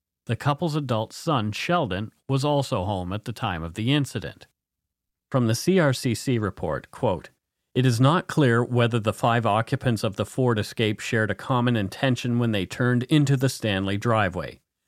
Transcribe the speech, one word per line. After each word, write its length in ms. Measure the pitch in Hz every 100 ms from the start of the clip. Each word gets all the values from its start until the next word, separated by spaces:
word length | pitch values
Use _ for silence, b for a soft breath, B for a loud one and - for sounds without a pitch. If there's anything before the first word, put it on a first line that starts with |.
| _ _ -
The 100 | 113
couple's 400 | 143 143 175 151
adult 360 | 131 110 110
son, 400 | - 165 135 107
Sheldon, 600 | 104 - 175 120 92 110 - -
was 160 | 135
also 400 | 147 143 131 113
home 280 | 90 95 90
at 120 | 104
the 80 | -
time 320 | 107 107 85
of 100 | 82
the 180 | 87 117
incident. 540 | 147 135 98 71 - - _ _ _ _ _ _ _ _
From 160 | 127 117
the 80 | 110
C 240 | - 190
R 120 | 147
C 220 | 123 131
C 240 | 110 - 120
report, 520 | 101 - 85 67 -
quote, 380 | - 117 92 - _ _ _ _
"It 100 | 127
is 160 | 127 117
not 280 | 135 180 -
clear 340 | - 131 117
whether 380 | 120 120 117 120
the 120 | 107
five 320 | - 120 117
occupants 600 | 110 107 - 135 127 110
of 100 | 117
the 100 | 98
Ford 360 | 101 - 127 107
Escape 400 | 98 - 107 104
shared 320 | - 113 104
a 20 |
common 400 | - - 127 120 117
intention 640 | 98 - 135 123 123 120
when 140 | 117
they 140 | 104 92
turned 360 | - 123 123
into 320 | 123 156 139 135
the 120 | 131
Stanley 480 | - 110 95 98 101
driveway. 640 | 120 110 95 90 58 - _ _